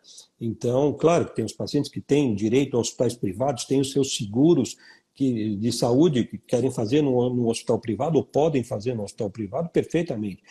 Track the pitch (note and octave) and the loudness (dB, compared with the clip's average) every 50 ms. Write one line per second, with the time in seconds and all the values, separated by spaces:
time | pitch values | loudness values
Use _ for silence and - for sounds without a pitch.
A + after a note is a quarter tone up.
0 | _ - - - - _ _ _ B2 A2+ G#2+ - - A#2+ A#2+ C3 C#3+ D3+ B2 - | _ -20 -20 -20 -20 _ _ _ -6 -6 -6 -4 -2 0 2 2 2 2 0 2
1 | - D#3+ F3 E3 A2 - - - A2+ G2+ - - A2 - - C#3+ C#3+ - - - | 2 2 4 2 0 -2 -2 -4 -4 -4 -6 -8 -8 -2 -2 -2 -2 -2 -6 -12
2 | - - C#3 D3 D3 B2+ G#2+ F#2+ G#2 A2 A2 C3 C#3+ B2+ B2 A#2+ A2 - - - | -2 0 2 2 2 2 0 0 0 2 2 2 2 2 0 -2 -2 -2 -2 -2
3 | C3 A#2 A#2+ - - G#2 F2+ G2 C3 C#3+ C#3 A2+ - - C3+ C3+ C#3 C3+ - C#3 | -2 -2 -2 -2 -6 -6 -4 -2 -2 -2 -2 -4 -4 -2 0 0 0 0 0 0
4 | C3+ C3+ - - C3+ G2 G2+ A#2+ C#3+ E3 F3 C#3+ A#2 - - - - - - _ | 0 0 -2 -4 -6 -4 0 4 4 6 6 4 2 -2 -6 -12 -20 -20 -20 _
5 | _ _ _ - C#3 C3 B2 A2 G#2+ G#2+ G#2+ G2 G#2+ A#2+ A#2 - - B2 A#2+ C3 | _ _ _ -2 -2 0 0 0 -2 -4 -4 -2 -2 -2 0 0 0 2 4 4
6 | D#3+ F#3 D3 A#2+ G#2+ - - G2+ - - - B2 A#2 C3+ B2+ - A#2 G2+ B2+ D3+ | 4 4 4 2 0 -2 -4 -12 -6 -2 -2 0 0 0 -2 -2 -2 0 2 2
7 | D3+ C#3 B2+ B2 A#2+ B2 B2 B2 A#2+ A2+ A2+ - - - A#2 A2 - - G#2+ G2+ | 2 2 2 2 2 0 0 0 0 0 -2 -2 -2 -2 -2 -2 -2 -4 -4 -2
8 | C3 D#3+ E3 C3+ G#2+ - - C3+ D3 E3 D3+ C3+ A#2 - A#2 A2+ G2 B2 B2+ A2+ | -2 0 0 0 0 2 0 2 2 2 2 0 -2 -4 -6 -6 -4 -6 -6 -6
9 | G2+ G2 - - A#2 G2+ F#2 A#2 A2 G2 G#2+ C#3 E3+ E3+ - E3 - - - D#3+ | -8 -10 -8 -6 -6 -6 -6 -8 -10 -8 -6 -6 -6 -2 -2 -2 -2 0 -2 -4
10 | E3+ E3+ C3+ G#2+ G#2+ G#2 F2+ - _ - | -2 -4 -6 -6 -6 -8 -8 -12 _ -20